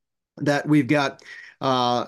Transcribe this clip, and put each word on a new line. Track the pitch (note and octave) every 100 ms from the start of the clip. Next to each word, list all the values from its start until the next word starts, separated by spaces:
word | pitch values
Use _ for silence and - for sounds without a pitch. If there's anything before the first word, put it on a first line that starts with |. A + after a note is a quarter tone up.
<clears throat> | _ _ _ -
that | C#3+ C#3+ D3
we've | D3+ B2
got, | D3 C#3 - - - - -
uh, | C3+ B2+ B2 B2